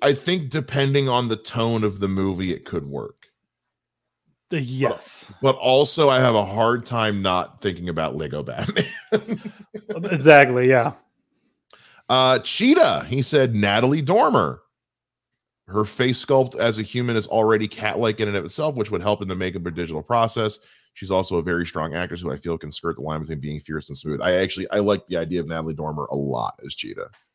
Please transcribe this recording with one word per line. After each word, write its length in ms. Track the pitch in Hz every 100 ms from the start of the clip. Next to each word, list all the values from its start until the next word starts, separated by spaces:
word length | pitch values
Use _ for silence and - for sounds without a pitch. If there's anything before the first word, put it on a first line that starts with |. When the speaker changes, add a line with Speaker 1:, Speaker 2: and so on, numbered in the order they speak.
Speaker 1:
I 100 | 143
think 380 | 139 - 185 139
depending 580 | 147 139 139 139 139 135
on 200 | 123 120
the 80 | 110
tone 460 | - 127 113 117
of 180 | 110 98
the 80 | 98
movie, 440 | 95 95 90 92
it 140 | - -
could 180 | 87 71
work. 400 | 67 55 - _ _ _ _ _ _ _ _ _ _ _ _ _
Speaker 2:
Uh, 40 | 165
yes. 680 | 127 131 131 - - - - -
Speaker 1:
But, 120 | 135
but 40 | 131
also, 540 | 123 131 143 - 147
I 100 | 131
have 140 | 127
a 100 | 110
hard 400 | 95 104 113 120
time 380 | 117 120 110 101
not 400 | 98 90 - -
thinking 260 | 104 82 87
about 280 | 80 80 67
Lego 260 | 76 76
Batman. 440 | 69 60 - - - - -
<laughs> 280 | 220 226 214 214 - - 208 - 185 196
Speaker 2:
Exactly, 580 | 170 139 147 135 123 127
yeah. 240 | 131 117 - _ _ _ _ _ _ _ - _ _ -
Speaker 1:
Uh, 280 | 127 127 127
Cheetah, 640 | - - 233 339 320 - -
he 140 | 131
said, 320 | 135 151 131
"Natalie 480 | 107 101 104 127 151
Dormer. 580 | 139 202 302 175 80 62 _ _ _ _ _ _ _ _ _ _ -
Her 160 | 104
face 400 | 104 - 127 123
sculpt 300 | - 135 131
as 240 | - 113 107
a 40 |
human 340 | 107 123 123 117
is 100 | 107
already 400 | 113 110 110 110
cat-like 540 | - 107 98 113 107
in 80 | 107
and 80 | 101
of 80 |
itself, 320 | 82 - 156 135
which 160 | 104
would 80 | 98
help 180 | 98 104
in 60 | 98
the 80 |
makeup 320 | 92 92 92 87
or 40 |
digital 280 | 82 82 78
process. 580 | - 120 113 117 110 - _ _ _
She's 160 | - 95
also 280 | 95 95 87
a 40 |
very 240 | 82 87 87
strong 280 | 82 80
actress 260 | 78 90 85
who 100 | 87
I 60 | 69
feel 200 | 85 82
can 140 | 76
skirt 260 | - 85 76
the 60 |
line 180 | 76 78
between 200 | 76 78
being 180 | 71 76
fierce 300 | - 78 71
and 100 | 71
smooth." 220 | 76 73
I 140 | 90
actually, 360 | 90 95 - 92
I 80 | 104
like 280 | 101 98 -
the 100 | 87
idea 240 | 82 87
of 60 | 78
Natalie 260 | 82 80
Dormer 320 | 76 76 76 71
a 40 | 69
lot 440 | 69 62 50 -
as 100 | 69
Cheetah. 360 | - 52 50 50 _ _